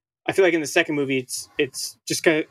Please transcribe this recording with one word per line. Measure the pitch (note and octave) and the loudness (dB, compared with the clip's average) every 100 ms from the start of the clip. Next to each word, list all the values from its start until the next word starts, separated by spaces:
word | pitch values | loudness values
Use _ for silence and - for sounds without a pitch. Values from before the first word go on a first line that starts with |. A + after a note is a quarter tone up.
| _ _ - | _ _ -4
I | |
feel | E3 | 2
like | F#3 | 4
in | E3 | 2
the | C#3 | 0
second | F3+ E3 | 0 0
movie, | D3 C3+ C3+ | 0 -2 -2
it's, | B2+ - - - | -4 -10 -8 -4
it's | C#3+ - - - - | -4 -6 -12 -12 -8
just | D3 | -2
kinda, | - D#3 - | 0 0 0